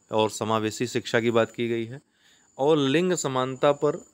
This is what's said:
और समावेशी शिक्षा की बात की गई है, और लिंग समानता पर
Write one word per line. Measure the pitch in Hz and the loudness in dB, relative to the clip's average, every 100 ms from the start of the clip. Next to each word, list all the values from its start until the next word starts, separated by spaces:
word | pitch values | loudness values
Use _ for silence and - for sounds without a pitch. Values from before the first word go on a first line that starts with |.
| - | -4
और | 110 107 | 0 0
समावेशी | - 110 110 107 - 120 | 0 -2 0 0 -4 -6
शिक्षा | 117 - 120 | -6 0 0
की | 117 | 2
बात | 113 113 | 2 2
की | - 117 | -2 -4
गई | 117 | -4
है, | 113 135 _ _ _ _ _ - | -6 -12 _ _ _ _ _ -2
और | 143 156 | 2 4
लिंग | 135 156 185 | 4 2 0
समानता | 175 143 131 131 131 147 | -2 -2 -2 -2 0 0
पर | 143 147 - - | 2 0 -2 -10